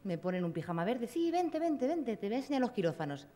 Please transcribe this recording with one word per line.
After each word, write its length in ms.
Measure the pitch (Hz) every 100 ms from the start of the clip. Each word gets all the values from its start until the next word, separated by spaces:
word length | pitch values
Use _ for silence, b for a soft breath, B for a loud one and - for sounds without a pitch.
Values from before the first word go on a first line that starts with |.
me 140 | 196 170
ponen 260 | 180 185
un 80 | 175
pijama 320 | 165 160 170
verde, 240 | 175 247 240
"Sí, 240 | 339 339
vente, 260 | 339 349 311
vente, 300 | 330 302 254
vente, 300 | 339 240 214
te 100 | 202
voy 80 | 240
a 40 |
enseñar 220 | 262 277
los 100 | 247
quirófanos". 560 | - 170 - 151 139 -